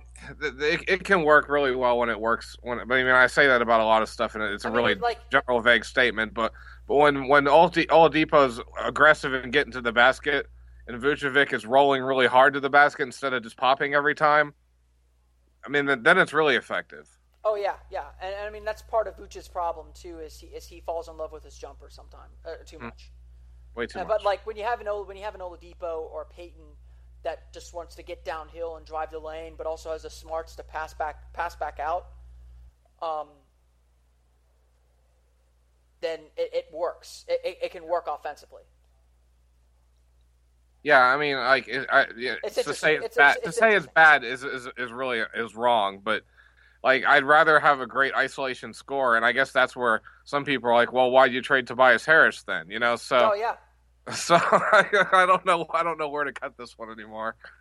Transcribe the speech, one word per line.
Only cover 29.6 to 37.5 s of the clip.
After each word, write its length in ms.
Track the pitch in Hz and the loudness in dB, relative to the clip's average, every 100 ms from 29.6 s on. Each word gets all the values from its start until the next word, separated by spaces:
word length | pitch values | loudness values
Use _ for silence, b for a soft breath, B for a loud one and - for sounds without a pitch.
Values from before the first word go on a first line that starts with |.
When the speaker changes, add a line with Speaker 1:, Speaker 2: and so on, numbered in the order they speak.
| 160 | -10
Speaker 2:
also 240 | 160 165 | -10 -10
has 120 | 160 | -12
the 60 | 160 | -12
smarts 440 | - 160 160 165 - | -18 -12 -10 -10 -16
to 60 | |
pass 320 | - 156 156 | -14 -12 -12
back, 380 | - 156 - - | -10 -10 -10 -16
pass 200 | - 170 - | -10 -10 -8
back 220 | 151 - | -12 -8
out, 260 | 147 175 - - - - - - - _ _ - | -6 -6 -8 -20 -20 -20 -20 -20 -20 _ _ -14
um, 260 | 165 156 147 147 _ _ _ _ _ _ _ _ _ _ _ _ _ _ _ _ _ _ _ _ _ _ _ _ _ _ | -10 -8 -10 _ _ _ _ _ _ _ _ _ _ _ _ _ _ _ _ _ _ _ _ _ _ _ _ _ _ _
then 200 | 165 160 156 - | -8 -8 -12 -8
it, 120 | 170 | -6
it 120 | 170 175 | -6 -10
works. 520 | 151 165 - - - - | -6 -6 -8 -16 -18 -6
It, 120 | 170 | -6
it, 140 | 170 | -6